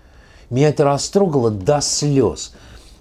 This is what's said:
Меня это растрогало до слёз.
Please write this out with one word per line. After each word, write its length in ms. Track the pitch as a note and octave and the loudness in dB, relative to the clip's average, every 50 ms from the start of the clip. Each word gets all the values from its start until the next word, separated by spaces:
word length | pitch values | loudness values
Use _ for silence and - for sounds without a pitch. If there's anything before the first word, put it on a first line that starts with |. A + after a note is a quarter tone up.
| _ _ _ - - - - - - - | _ _ _ -20 -20 -20 -20 -20 -14 -6
Меня 200 | A#2+ B2+ C#3+ D3+ | -2 2 2 2
это 140 | - - D3 | 2 2 2
растрогало 680 | C#3+ C#3+ C3+ - - - G3+ G3+ F#3 D3 C#3 A#2 A2+ | 2 2 0 -4 -2 0 0 0 2 2 0 0 0
до 300 | G#2+ G2+ F#2+ - D3 D3 | -2 -2 0 0 0 0
слёз. 760 | - - - - D3+ D3 C#3+ C3+ A#2+ F#2+ D2 - - - - - - - - - - - - - | 0 -4 -4 -2 -2 0 2 2 2 0 -2 -4 -12 -16 -18 -20 -20 -20 -20 -20 -20 -20 -20 -10